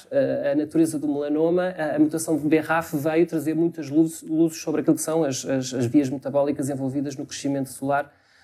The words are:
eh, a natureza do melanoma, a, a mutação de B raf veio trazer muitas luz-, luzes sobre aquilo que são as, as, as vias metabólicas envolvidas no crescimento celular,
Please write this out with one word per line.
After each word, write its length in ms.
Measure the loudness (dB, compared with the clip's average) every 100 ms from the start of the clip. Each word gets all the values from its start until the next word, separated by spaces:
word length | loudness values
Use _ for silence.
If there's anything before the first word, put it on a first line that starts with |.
| -4
eh, 420 | 0 0 0 0
a 20 | 0
natureza 420 | 0 2 2 0
do 80 | -2
melanoma, 680 | -2 0 0 2 2 0 -2
a, 200 | -2 2
a 20 |
mutação 380 | 2 2 -2 0
de 100 | 2
B 100 | 2
raf 340 | 2 -2 0 -2
veio 300 | 0 2 2
trazer 280 | 0 0
muitas 340 | 0 0 -2 0
luz-, 320 | 2 2 0
luzes 360 | -2 2 2 0
sobre 220 | -4 -2
aquilo 160 | 2 0
que 60 |
são 200 | 0 0
as, 200 | 0 -2
as, 280 | -2 -2 -2
as 120 | -2 2
vias 220 | 2 2
metabólicas 580 | -2 -2 0 0 0 -4
envolvidas 480 | -4 -4 -4 -6 -8
no 80 | -10
crescimento 420 | -6 -4 -2 -4
celular, 420 | -6 -2 -2 -2 _ _ _